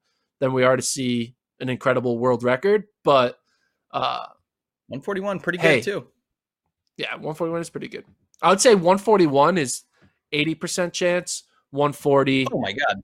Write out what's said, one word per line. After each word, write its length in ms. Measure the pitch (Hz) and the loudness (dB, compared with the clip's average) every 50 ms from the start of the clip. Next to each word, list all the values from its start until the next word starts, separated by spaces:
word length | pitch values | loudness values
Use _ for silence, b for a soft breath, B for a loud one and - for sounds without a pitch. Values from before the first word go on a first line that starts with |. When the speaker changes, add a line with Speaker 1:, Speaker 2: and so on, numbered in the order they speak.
| _ _ _ _ _ _ _ - | _ _ _ _ _ _ _ -4
Speaker 1:
than 140 | 139 131 | -4 -2
we 120 | 131 131 127 | 0 2 2
are 120 | 131 131 | 2 2
to 60 | 127 | 2
see 520 | 123 - - 135 131 123 120 120 117 120 - _ _ _ _ - | -2 -6 -6 -4 -4 -2 -2 -2 -4 -8 -12 _ _ _ _ -10
an 100 | 127 127 | -8 -6
incredible 480 | 127 - - 135 127 127 120 123 120 117 | -6 -2 0 0 0 0 0 -2 -2 0
world 240 | 120 127 123 117 | 0 0 0 0
record. 420 | 120 123 127 135 - 196 208 214 - _ _ _ - | 0 -2 -2 0 0 0 0 0 -2 _ _ _ 0
But, 340 | 156 143 131 123 123 - _ _ _ _ _ _ _ _ _ _ _ | 4 4 4 4 2 -2 _ _ _ _ _ _ _ _ _ _ _
uh, 360 | - 135 127 131 127 120 - - _ _ _ _ _ _ _ _ _ _ _ - | -6 -4 -4 -4 -4 -6 -10 -14 _ _ _ _ _ _ _ _ _ _ _ -14
Speaker 2:
One 120 | - 135 | -14 -12
forty-one, 400 | - - 151 180 190 202 196 160 | -8 -8 -8 -6 -6 -6 -8 -6
pretty 180 | - 180 180 180 | -6 -6 -4 0
Speaker 1:
hey. 180 | 165 165 143 120 | 2 2 2 2
Speaker 2:
good 40 | 117 | 0
too. 220 | 202 202 160 - _ _ _ _ _ _ _ _ _ _ _ _ _ _ _ _ _ _ - | -2 -6 -6 -10 _ _ _ _ _ _ _ _ _ _ _ _ _ _ _ _ _ _ -12
Speaker 1:
Yeah, 180 | 143 - 117 | -12 -10 -10
one 180 | - - 147 156 | -10 -10 -10 -6
forty-one 260 | - 175 165 165 170 | -6 -6 -4 -4 -6
is 80 | 165 - | -8 -8
pretty 180 | - - - - | -12 -14 -14 -12
good. 160 | - 120 - _ _ _ _ _ _ - | -14 -16 -18 _ _ _ _ _ _ 0
I 80 | - 170 | 2 2
would 100 | 208 202 | 4 6
say 140 | - 262 214 | 6 6 6
one 240 | 196 160 175 190 196 | 6 6 2 2 2
forty-one 580 | - 233 214 196 175 147 135 139 143 165 185 180 | 4 2 4 4 4 4 4 4 4 4 4 0
is 260 | 143 123 - - _ _ _ _ _ _ _ _ _ - | -2 -4 -6 -10 _ _ _ _ _ _ _ _ _ -8
eighty 220 | - 147 151 160 160 | -4 -2 -2 -2 -4
percent 380 | 156 - 170 - - 180 175 | -6 -8 -8 -4 -4 -4 -4
chance. 520 | - - 185 175 175 180 175 - - - - _ _ _ _ _ | -4 -2 -2 0 0 -2 -4 -6 -12 -12 -14 _ _ _ _ _
One 220 | - 139 147 147 135 | -4 -2 -2 -2 -2
forty 520 | - - 147 139 139 135 135 135 135 131 - | -2 0 2 4 4 4 2 2 0 0 -2
Speaker 2:
Oh 80 | 240 151 | -4 -4
my 120 | 113 98 | -6 -6
God. 280 | 98 131 143 120 101 98 | -4 -4 -2 -2 -2 -4